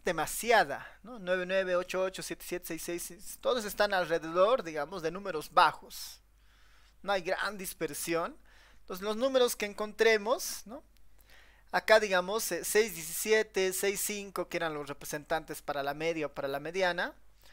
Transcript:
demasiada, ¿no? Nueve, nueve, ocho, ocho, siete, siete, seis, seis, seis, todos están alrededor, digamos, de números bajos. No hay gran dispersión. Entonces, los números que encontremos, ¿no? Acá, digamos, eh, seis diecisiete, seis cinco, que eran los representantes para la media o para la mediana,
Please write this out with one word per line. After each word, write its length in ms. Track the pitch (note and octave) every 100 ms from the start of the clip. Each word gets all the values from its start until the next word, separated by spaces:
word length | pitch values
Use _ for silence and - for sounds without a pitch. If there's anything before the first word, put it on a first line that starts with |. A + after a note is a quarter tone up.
demasiada, 840 | - E3 C#3+ - A3+ A3 D3+ A#2+ - -
¿no? 160 | G#3 B3
Nueve, 260 | F3+ F#3 F3+
nueve, 300 | F#3+ F#3 F3+
ocho, 260 | F3+ F#3
ocho, 220 | F#3+ F#3
siete, 200 | - E3 -
siete, 180 | F3 -
seis, 160 | D#3+
seis, 220 | - F3
seis, 340 | - E3+ - -
todos 240 | - B3
están 300 | G#3 - G#3
alrededor, 720 | F#3+ D#3 D#3+ D#3+ F3 G3+ C4
digamos, 400 | E3 D#3 D3 F#3+
de 80 | D#3+
números 420 | F3+ G3 D#3+ -
bajos. 680 | - D#3+ - - - - - _ _ - - - - - -
No 80 | F#3
hay 100 | G3
gran 380 | E3+ F3+ G3 G#3
dispersión. 760 | F#3+ - D#3+ D3 - E3 F#3 D4+ - - - -
Entonces, 240 | - F#3
los 140 | G#3 G#3+
números 380 | C4+ C4 A#3+ -
que 120 | G#3
encontremos, 960 | G3+ G#3+ - A3 A3 G3+ E4+ - - G3+
¿no? 180 | C#4 - - - - - - - - -
Acá, 280 | F3+ - A3
digamos, 520 | G#3+ F#3 F3+ A3 -
eh, 140 | E3+ -
seis 300 | G#3 A3+ E3
diecisiete, 760 | D#3+ - G#3+ A3 G#3+ G3 F#3
seis 300 | F#3 G3+ G3
cinco, 480 | - G#3 G3+ F#3 F3
que 80 | E3+
eran 160 | E3
los 140 | D3+ C#3+
representantes 760 | C#3+ - D3+ C#3+ D#3+ D#3 D3+
para 220 | - C#3+
la 100 | C#3
media 320 | D3 D#3+ E3 C#3+
o 80 |
para 140 | - C#3
la 120 | C#3
mediana, 540 | D3+ F3+ F#3 F3 A3+ - - - -